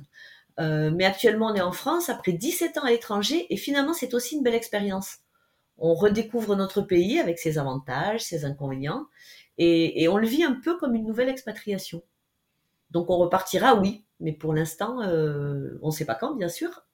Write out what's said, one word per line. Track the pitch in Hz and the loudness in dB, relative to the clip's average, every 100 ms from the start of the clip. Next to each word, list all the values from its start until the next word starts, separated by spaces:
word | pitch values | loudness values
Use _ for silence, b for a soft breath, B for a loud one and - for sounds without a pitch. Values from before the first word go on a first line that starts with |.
| - B B B B - | -20 B B B B -4
Euh, | 156 156 156 | 0 2 2
mais | 175 | 2
actuellement, | 190 190 233 214 220 | 2 4 2 4 2
on | |
est | 202 | 0
en | 180 | -2
France, | 175 277 339 339 | -2 -2 -2 -2
après | 202 185 | -2 -2
dix-sept | 170 269 - 330 311 | -2 -2 -2 -2 0
ans | |
à | 269 | 2
l'étranger, | 233 - 208 202 330 - | 2 2 -2 0 -2 -2
et | 196 | -4
finalement, | - 277 277 | -2 0 0
c'est | 330 247 | -2 -2
aussi | 240 - 302 | -4 -4 -2
une | |
belle | 240 | 0
expérience. | 226 - 208 202 190 196 - _ _ _ _ _ _ | 0 -2 -2 -2 -4 -6 -14 _ _ _ _ _ _
On | 165 | 2
redécouvre | 165 208 208 220 240 208 196 | 4 4 2 0 -4 0 0
notre | 190 202 | 0 -2
pays | 196 175 190 330 | 2 4 4 2
avec | 208 170 | 0 -2
ses | 160 151 | -2 -2
avantages, | 135 135 131 131 190 220 | -2 -4 -4 -4 -2 -2
ses | - 160 | -4 -6
inconvénients, | 139 139 139 135 143 240 302 b b b b - | -6 -6 -6 -4 -4 -6 -8 b b b b 2
et, | 170 165 165 139 | 4 6 2 2
et | 165 | 4
on | 202 | 4
le | 226 | 2
vit | 285 | 2
un | 311 - | 2 0
peu | 320 339 | -2 -2
comme | 277 | 0
une | 226 220 | 0 -2
nouvelle | 220 254 | 0 0
expatriation. | 262 220 208 208 190 - 170 - _ _ _ _ _ _ _ _ | -2 -8 -10 -6 -6 -6 -12 -14 _ _ _ _ _ _ _ _
Donc | 170 170 | -2 0
on | 175 | 2
repartira, | 175 185 - 175 247 220 | 4 2 0 2 6 6
oui, | 190 - _ _ | 4 -2 _ _
mais | 160 | -8
pour | 151 156 | -4 -2
l'instant, | 156 160 - 214 254 | 0 -2 -4 -6 -4
euh, | 196 165 151 143 143 139 135 - | -2 0 0 -2 -4 -6 -8 -6
on | 156 | -6
sait | 156 147 | -4 -4
pas | - | -4
quand, | 277 | -4
bien | 262 170 | -2 -4
sûr, | - 349 - _ | -4 -8 -8 _